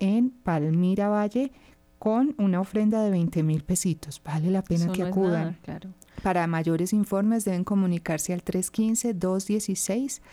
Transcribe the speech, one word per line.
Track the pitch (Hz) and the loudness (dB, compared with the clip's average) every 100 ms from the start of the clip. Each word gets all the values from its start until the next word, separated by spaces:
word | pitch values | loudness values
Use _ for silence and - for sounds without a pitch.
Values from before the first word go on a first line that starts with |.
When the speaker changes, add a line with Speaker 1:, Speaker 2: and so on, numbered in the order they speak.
Speaker 1:
en | 190 220 254 | 0 2 2
Palmira | - - 160 156 165 180 196 202 | -2 -2 0 2 2 2 2 0
Valle, | 208 208 240 269 - - - _ _ | 0 0 0 -2 -6 -20 -20 _ _
con | 220 226 277 - | 0 2 2 2
una | 196 180 | 2 2
ofrenda | 190 214 214 220 | 0 0 2 2
de | 214 | 2
veinte | 185 170 165 | 2 2 2
mil | 156 156 | 0 0
pesitos. | - 180 185 160 147 - | -2 -2 0 -2 -6 -16
Vale | - 156 170 | -6 -2 0
la | 190 | 0
pena | 190 170 | 0 0
Speaker 2:
Eso | 170 | 0
Speaker 1:
que | 185 | -2
Speaker 2:
no | 180 | -2
es | |
Speaker 1:
acudan. | 185 185 170 | 0 2 2
Speaker 2:
nada, | 165 - | -2 -6
claro. | - 156 190 - - - | -10 -12 -12 -18 -18 -6
Speaker 1:
Para | 202 180 170 | 0 0 0
mayores | 165 165 165 185 | 0 0 0 0
informes | 214 202 196 208 226 208 | 0 0 0 2 0 0
deben | 180 | -2
comunicarse | 185 202 185 170 - 156 - | 0 2 2 0 -2 -4 -2
al | 175 | -4
tres | - 185 185 | -2 -4 -2
quince, | - 220 226 240 | 0 0 0 -2
dos | 185 185 185 196 | -2 0 0 0
dieciséis, | 208 208 185 - 214 269 - - | -2 -2 -4 -2 -2 -4 -8 -14